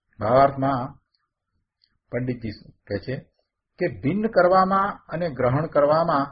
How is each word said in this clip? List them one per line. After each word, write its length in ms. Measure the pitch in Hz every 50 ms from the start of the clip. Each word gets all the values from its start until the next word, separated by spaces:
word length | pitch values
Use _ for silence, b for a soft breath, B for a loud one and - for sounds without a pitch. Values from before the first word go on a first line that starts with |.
| _ _ _ -
ભાવાર્થમાં 600 | 104 107 123 135 139 139 135 135 135 135 135 123 123 - - - _ _ _ _ _ _ _ _ _ _ _ _ _ _ _ _ _ _ _ _ _ _
પંડિતજી 440 | - 123 127 127 117 110 - 110 104 - - - - _ _
કહે 120 | - 104 98
છે 160 | - - 127 139 - _ _ _ _ _ _ _ _ _ _ _
કે 60 | 180 165 117 95
ભિન્ન 220 | - 131 180 208 214 214
કરવામાં 600 | - 190 175 180 185 185 185 185 196 196 196 202 196 - _ -
અને 200 | 165 160 175 165
ગ્રહણ 380 | 131 120 123 123 127 147 160 160
કરવામાં 580 | - 147 143 143 151 160 170 170 156 139 139 135